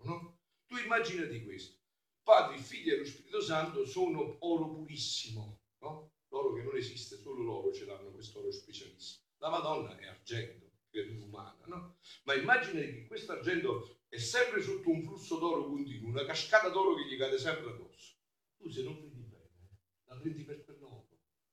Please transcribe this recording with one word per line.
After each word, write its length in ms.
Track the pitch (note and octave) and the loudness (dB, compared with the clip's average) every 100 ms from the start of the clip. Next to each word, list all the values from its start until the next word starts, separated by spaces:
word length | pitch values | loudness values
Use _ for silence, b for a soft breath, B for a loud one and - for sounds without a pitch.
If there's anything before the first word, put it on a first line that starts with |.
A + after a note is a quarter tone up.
no? 360 | A#2+ F3 E3+ - _ _ - | -6 -6 -8 -18 _ _ -8
Tu 120 | B3 | -4
immaginati 680 | A3 A#3 G3+ F3+ C#3+ A#2 | 2 2 2 -2 -4 -6
questo. 340 | G#2 F#2+ - - _ _ _ _ | -8 -12 -14 -20 _ _ _ _
Padre, 320 | - - - C3+ | 8 10 8 0
il 60 | |
Figlio 340 | - - D#3+ C#3+ | -8 -4 2 2
e 20 | |
lo 60 | C#3 | 2
Spirito 360 | - - G#3 | -10 -4 -2
Santo 440 | F3+ D#3+ D#3+ G3+ - | 2 2 2 0 0
sono 520 | F#3 F3+ D3+ C#3 - | 2 2 2 -2 -2
oro 300 | E3+ E3 D#3 | 2 2 2
purissimo, 920 | D#3 D#3 D3+ - - - A2 G#2+ G#2 _ _ | -4 -8 -6 -4 -2 -4 -8 -10 -14 _ _
no? 320 | D3 D#3 - _ _ | -10 -10 -12 _ _
L'oro 240 | C3+ C3 | 0 0
che 100 | A#2 | 0
non 120 | A#2 B2+ | -2 -2
esiste, 420 | A#2 - - - | -4 -6 -12 -12
solo 260 | C#3+ B2 | -10 -6
loro 280 | A2+ G2+ - | -4 0 0
ce 120 | - G2+ | -2 -6
l'hanno, 260 | G2 G2 | -12 -14
questo 280 | G2+ G#2+ G#2 | -16 -16 -8
oro 120 | G2+ | -6
specialissimo. 720 | G2 - - - - - - _ - | -6 -10 -16 -16 -16 -16 -16 _ -8
La 120 | D#3 | -2
Madonna 480 | A3+ D3 - G#2+ G2+ | 0 0 -2 -4 -10
è 100 | - | -16
argento, 640 | - - A#2 - - - _ _ | -14 -6 -4 -4 -10 -20 _ _
creatura 360 | A2 G#2 A2+ - | -6 -6 -8 -12
umana, 400 | G#2 - - E3+ | -12 -14 -16 -12
no? 320 | F3 - - B B | -10 -12 -16 B B
Ma 100 | - | 0
immaginati 600 | C3+ D#3 B3+ - E3+ C3 | 2 6 4 4 -2 -4
che 140 | B2 - | -6 -10
questo 260 | - - | -10 -8
argento 680 | - F3 E3+ C3+ - - - _ | -4 0 2 2 0 -4 -16 _
è 100 | A#2+ | -6
sempre 440 | - B3 B3 G#3 | 0 4 4 4
sotto 280 | - G3 E3+ | 0 0 2
un 140 | D#3+ | 2
flusso 340 | - - - E3 | 0 -8 -4 0
d'oro 300 | E3+ D3 C#3 | 2 2 0
continuo, 420 | C#3+ C#3 A#2+ A2+ | -2 -4 -6 -4
una 160 | C3 C#3 | -2 -2
cascata 440 | D#3+ - G#3+ G#3+ | -2 8 8 8
d'oro 260 | F#3+ F#3+ D3+ | 6 6 6
che 100 | C#3 | 2
gli 120 | C3 | 0
cade 200 | C3+ C3 | 2 2
sempre 340 | D#3 D#3+ A#2 | 2 -2 -4
addosso. 440 | G#2+ - - - - _ _ _ _ | -10 -14 -20 -20 -20 _ _ _ _
Tu 120 | F#3+ | -10
se 120 | - | -6
non 180 | C3 D#3 | -6 -8
vedi 200 | D3+ B2 | -14 -16
bene, 560 | A2+ - - _ - - _ _ - | -18 -20 -20 _ -20 -20 _ _ -20
la 100 | B2+ | -8
prendi 260 | D#3 D3 | -6 -6
per 200 | C#3+ D3 | -10 -12
quell'oro. 460 | - C#3 C3 A#2 - _ _ _ _ | -14 -20 -20 -20 -20 _ _ _ _